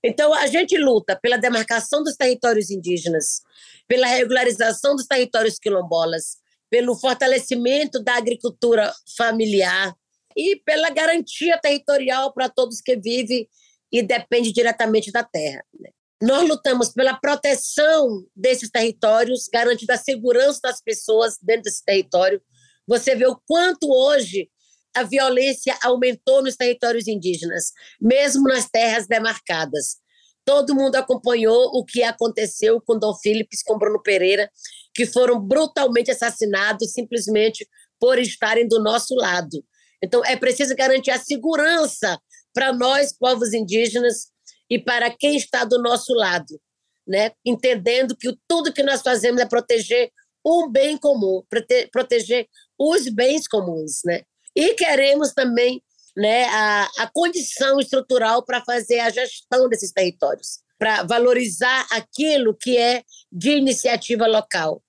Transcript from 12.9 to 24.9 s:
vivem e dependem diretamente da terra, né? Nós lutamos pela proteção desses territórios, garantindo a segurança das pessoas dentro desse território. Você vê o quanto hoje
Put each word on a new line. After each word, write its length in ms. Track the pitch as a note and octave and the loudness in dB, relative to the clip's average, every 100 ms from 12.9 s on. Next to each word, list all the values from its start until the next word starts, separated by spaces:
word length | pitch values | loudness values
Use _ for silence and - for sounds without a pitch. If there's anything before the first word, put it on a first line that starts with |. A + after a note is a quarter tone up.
| B3 | -2
vivem 520 | F#3+ B3 A3 B3 A3 _ _ _ _ | -2 -4 -2 -4 -6 _ _ _ _
e 120 | A#3 | -2
dependem 480 | G#3 A#3+ - A#3+ A3+ | 0 -4 0 0 0
diretamente 600 | G#3 A#3 A3+ A3+ A3 G#3+ | 0 0 0 0 0 0
da 120 | A#3 | -6
terra, 400 | A#3 G#3+ D#3 C3+ - - | -4 -6 -6 -8 -18 -20
né? 100 | - _ _ _ | -20 _ _ _
Nós 260 | A3 C#4 E4+ | 0 2 2
lutamos 420 | D4+ C#4+ B3+ A#3+ | 2 0 0 0
pela 240 | - C4 | 0 0
proteção 1120 | B3+ D4 C#4+ C#4+ C4+ - - D4+ D#4+ C4+ G3+ F#3 - | 0 -2 -2 0 -2 -2 0 4 4 2 -2 -12 -2
desses 340 | A3+ B3 A3 | 0 0 -2
territórios, 760 | A#3+ A3+ - G#3+ A3 A#3+ B3+ - | -2 -2 0 2 4 2 -2 -2
garantindo 400 | A#3 A#3+ A#3 A3+ | 0 0 0 -2
a 60 | B3 | -4
segurança 640 | - C4 A#3+ A#3+ C#4 C#4+ | -2 -4 2 4 2 0
das 180 | B3+ - | -6 -6
pessoas 560 | - G#3+ - A3 A3+ - | -8 -8 0 2 2 -2
dentro 220 | F3+ A3+ | -2 -2
desse 200 | G#3+ - | -2 -8
território. 580 | - G3 F#3 F3 F#3+ G3+ _ _ _ _ - | -2 -2 0 2 2 0 _ _ _ _ -2
Você 280 | A#3 B3 B3 | -2 0 2
vê 120 | B3+ | 2
o 120 | B3+ _ | 0 _
quanto 460 | D#4+ F4+ E4+ D4 | 2 2 0 2
hoje 580 | C4 C4+ D4 G3+ F#3+ E3 _ _ _ _ | 4 4 2 0 -6 -8 _ _ _ _